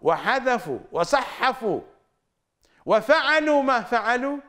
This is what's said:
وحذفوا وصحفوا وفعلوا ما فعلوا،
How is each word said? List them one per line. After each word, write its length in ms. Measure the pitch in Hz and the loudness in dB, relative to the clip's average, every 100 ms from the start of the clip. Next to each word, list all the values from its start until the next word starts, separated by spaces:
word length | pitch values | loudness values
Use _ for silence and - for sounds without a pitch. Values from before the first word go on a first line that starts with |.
وحذفوا 760 | 151 156 190 262 254 240 156 120 - | -2 0 0 -2 0 -2 -4 -10 -6
وصحفوا 880 | 156 170 277 247 - 262 254 220 147 - _ _ _ _ _ _ _ _ _ - | -4 0 0 0 -2 -2 -2 -4 -4 -6 _ _ _ _ _ _ _ _ _ 0
وفعلوا 760 | 214 - 311 277 311 302 294 | 0 4 2 4 2 4 2
ما 200 | 269 247 | 2 0
فعلوا، 560 | - 233 214 247 277 285 | 0 -2 0 -2 -2 -6